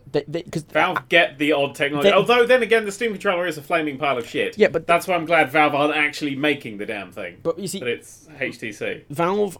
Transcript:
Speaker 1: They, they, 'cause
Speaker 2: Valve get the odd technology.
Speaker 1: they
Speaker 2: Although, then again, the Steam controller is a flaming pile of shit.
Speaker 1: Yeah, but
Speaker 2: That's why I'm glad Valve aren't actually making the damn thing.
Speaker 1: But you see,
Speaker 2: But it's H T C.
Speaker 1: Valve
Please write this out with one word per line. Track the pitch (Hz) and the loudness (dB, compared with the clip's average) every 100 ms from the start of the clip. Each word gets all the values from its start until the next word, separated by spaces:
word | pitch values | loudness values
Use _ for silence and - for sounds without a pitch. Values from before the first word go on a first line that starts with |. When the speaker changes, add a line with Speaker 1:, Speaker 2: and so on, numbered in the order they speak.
| - | -6
Speaker 1:
They, | 147 147 | -4 -4
they, | 165 | -8
'cause | - 170 | -8 -8
Speaker 2:
Valve | 156 151 175 165 - | -4 0 0 0 2
get | 170 - 135 | 2 2 0
the | 147 | 0
odd | 143 139 - | 0 0 -2
technology. | 143 147 196 | -2 2 4
Speaker 1:
they | |
Speaker 2:
Although, | 196 202 247 | 4 4 4
then | 240 254 | 4 4
again, | 214 226 | 4 2
the | 208 | 0
Steam | 196 233 | -4 -4
controller | 196 208 175 180 | -2 -2 -2 -2
is | 147 | -6
a | |
flaming | 139 170 151 135 | -2 -2 -2 -2
pile | 147 127 | -2 -2
of | 113 | -4
shit. | 139 180 - | -2 -2 4
Speaker 1:
Yeah, | 208 | 4
but | 165 160 | 4 2
Speaker 2:
That's | 170 175 | 0 2
why | |
I'm | 175 | -2
glad | 156 165 147 | 2 2 4
Valve | 156 151 | 4 2
aren't | 139 147 | 2 0
actually | 151 147 147 147 | 0 -2 -2 -6
making | 131 151 143 131 101 | -2 -2 -2 -6 -10
the | 104 | -8
damn | 107 92 | -8 -10
thing. | 104 90 87 | -12 -12 -8
Speaker 1:
But | 165 165 | -6 -6
you | 196 | -8
see, | 196 | -6
Speaker 2:
But | 123 | -6
it's | 117 - - - 151 | -6 -10 -20 -20 -8
H | 127 107 | -8 -8
T | 113 | -12
C. | 101 - 151 - | -8 -8 -8 -8
Speaker 1:
Valve | 143 170 202 208 165 | -2 0 0 -2 -6